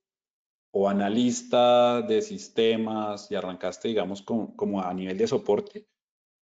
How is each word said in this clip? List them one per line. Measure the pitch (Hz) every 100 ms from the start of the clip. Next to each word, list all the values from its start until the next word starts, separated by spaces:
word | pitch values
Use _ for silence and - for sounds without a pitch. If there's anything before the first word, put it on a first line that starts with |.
| _ _ _ _ _ _ _
o | 101 101
analista | 101 101 113 123 117 - 123 123 123 120 120
de | 110 107
sistemas | 104 98 - - 113 113 110 107 107 101 -
y |
arrancaste, | 98 92 90 92 - 117
digamos, | 107 92 101
como, | - 113 - -
como | 104 98
a | 90
nivel | 92 92 95
de | 113
soporte, | 135 - 202 208 208 - _ _ _ _ _